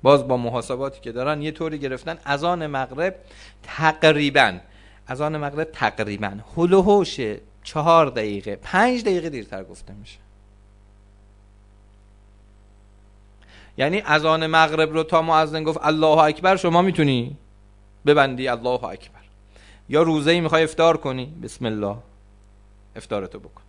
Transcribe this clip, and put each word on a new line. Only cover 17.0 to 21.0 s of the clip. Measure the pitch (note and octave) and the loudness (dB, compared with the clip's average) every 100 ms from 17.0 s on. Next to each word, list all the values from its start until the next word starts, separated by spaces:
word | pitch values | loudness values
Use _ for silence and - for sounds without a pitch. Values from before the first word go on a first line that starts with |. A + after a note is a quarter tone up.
| D3 B2+ A#2+ C#3+ - _ _ _ _ _ C#3+ | 0 0 -4 -12 -20 _ _ _ _ _ 2
ببندی | D3 C3+ B2+ C3 | 4 4 0 -4
الله | A#2+ B2 B2 | -4 -2 -4
اکبر، | A#2 F#2 - - - _ _ - - - - | -6 -14 -18 -20 -20 _ _ -20 -20 -20 -2
یا | C#3+ | 2
روزه‌ای | E3 D#3 C#3+ F3 | 2 2 2 2
می‌خوای | E3 E3 | 2 2
افطار | D#3 - E3 | 0 2 2
کنی، | D#3+ | 2